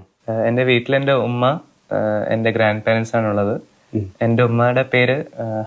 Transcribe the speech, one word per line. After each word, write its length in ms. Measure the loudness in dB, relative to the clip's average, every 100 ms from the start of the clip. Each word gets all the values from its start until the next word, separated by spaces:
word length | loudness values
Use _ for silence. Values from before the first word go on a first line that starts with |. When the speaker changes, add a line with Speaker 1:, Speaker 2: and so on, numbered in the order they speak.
| -12 _ -6
Speaker 1:
ആ, 40 |
എൻ്റെ 320 | -2 0 0
വീട്ടിൽ 320 | 2 0 0 0
എൻ്റെ 160 | 2
ഉമ്മ, 480 | 0 0 0 0 -2 -8 _ _
ആ, 40 | -4 -2 -2 -2
എൻ്റെ 220 | -2 0
ഗ്രാൻഡ് 320 | 0 0 0
പാരന്റ്സ് 340 | 0 0 0 -2
ആണുള്ളത്. 440 | 0 0 0 -2 -8 _ _
Speaker 2:
ഉം. 180 | -6 -6 -2
Speaker 1:
എൻ്റെ 200 | 0 2
ഉമ്മയുടെ 400 | 2 2 2 2
പേര്, 380 | 0 2 2 0
ആ, 440 | -4 -8 -6 -6